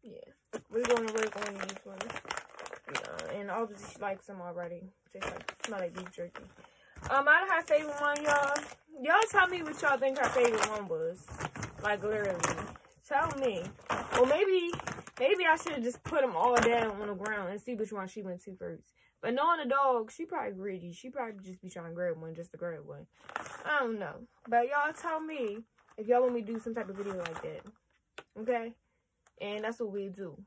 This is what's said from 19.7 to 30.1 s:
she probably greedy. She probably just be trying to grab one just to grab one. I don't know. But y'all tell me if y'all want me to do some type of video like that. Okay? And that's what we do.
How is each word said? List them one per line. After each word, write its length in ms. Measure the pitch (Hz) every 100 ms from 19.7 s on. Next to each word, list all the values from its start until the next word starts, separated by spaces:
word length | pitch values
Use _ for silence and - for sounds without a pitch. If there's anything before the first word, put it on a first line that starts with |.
| 277 277 247 220
she 140 | - 330
probably 280 | 330 220
greedy. 400 | 190 202 190 175
She 160 | 165 262
probably 340 | 277 233 202
just 180 | 190 185
be 80 | 185
trying 200 | 180 170
to 40 |
grab 240 | 170 180 160
one 160 | 160
just 180 | 160 170
to 60 | -
grab 280 | 175 160 143
one. 220 | 143 - _ - - - - -
I 140 | 294
don't 200 | 247 220
know. 280 | 170 180 240 _ -
But 200 | 233 247
y'all 260 | 285 294
tell 260 | 311 339 320
me 440 | 320 311 226 208 226 _ _ -
if 60 | 220
y'all 140 | 240
want 120 | 254
me 80 | 240
to 120 | 214
do 60 | 226
some 140 | 226
type 160 | 226 196
of 60 | 196
video 200 | 202 190
like 280 | 170 165
that. 180 | 160 156 - - _ _ _ - - -
Okay? 340 | 220 240 226 226 _ _ _ _ _ _
And 240 | 202 208
that's 160 | 214 226
what 120 | 220
we 180 | 202
do. 260 | 196